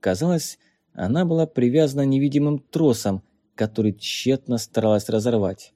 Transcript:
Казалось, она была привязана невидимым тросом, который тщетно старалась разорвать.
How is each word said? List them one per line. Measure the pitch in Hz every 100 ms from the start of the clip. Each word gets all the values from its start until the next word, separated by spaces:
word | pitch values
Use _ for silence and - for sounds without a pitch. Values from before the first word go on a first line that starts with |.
Казалось, | - 92 165 175 - - _ _ _
она | - - 143
была | 180 160 156
привязана | - 123 139 156 135 139
невидимым | 135 143 143 147 147
тросом, | - - 160 113 104 95 _ _ _
который | - 110 110 107
тщетно | 101 - - 120 135 135 120
старалась | - - 110 107 -
разорвать. | 110 113 117 95 98 -